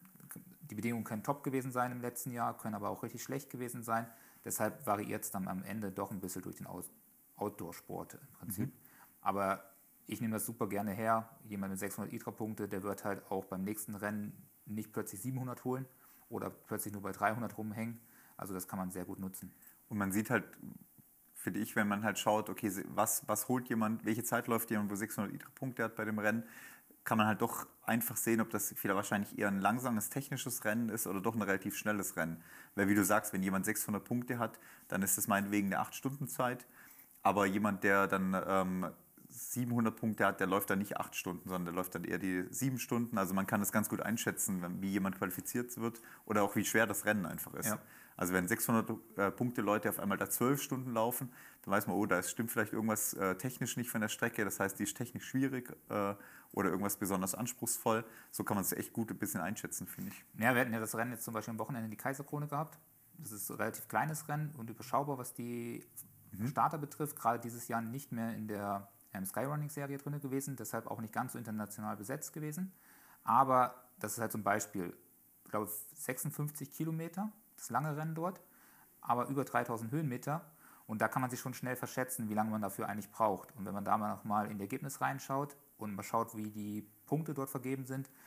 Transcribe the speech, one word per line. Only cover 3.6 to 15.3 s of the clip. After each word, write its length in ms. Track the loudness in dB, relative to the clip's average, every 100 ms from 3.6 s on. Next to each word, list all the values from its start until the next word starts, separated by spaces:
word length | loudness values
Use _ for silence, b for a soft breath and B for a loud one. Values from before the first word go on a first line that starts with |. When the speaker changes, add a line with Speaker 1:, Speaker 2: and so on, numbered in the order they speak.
| -6 -6
Speaker 1:
sein. 240 | -2 -2 -2 B B B
Deshalb 420 | -6 0 0 0 0
variiert 380 | 0 0 -4
es 80 | -2
dann 160 | -2 -2
am 160 | -2
Ende 280 | -4 -4 -4
doch 200 | -4 -4
ein 80 | -4
bisschen 220 | -6 -6
durch 160 | -8 -10
den 100 | -8
Aus-, 240 | -8 -10 -14 -20 _ -20 -4
Outdoor-Sport 760 | -4 -4 -10 -10 -8 -8 -8 -12
im 120 | -18
Prinzip. 340 | -14 -8 -2 -4
Speaker 2:
Mhm. 60 | -4 B B B B
Speaker 1:
Aber 420 | -2 2 2 0 -4 -20 _ -20 -8
ich 140 | -4
nehme 140 | 0
das 120 | -2 -2
super 220 | -2 0
gerne 240 | 0 0
her. 380 | 0 2 2 0 -14 -8
Jemand 260 | -4 -4
mit 80 | -2
sechshundert 340 | -4 -4 -6
itra-Punkte, 540 | -6 -8 -6 -6 -4 -4
der 160 | -2
wird 220 | -2 -2 -2
halt 260 | -4 -2
auch 140 | -4 -4
beim 180 | -4
nächsten 320 | -4 -4 -6 -4
Rennen 380 | -4 -4 -6 -10 -20 _ -8
nicht 260 | -8 -4
plötzlich 300 | -6 -6 -6
siebenhundert 420 | -4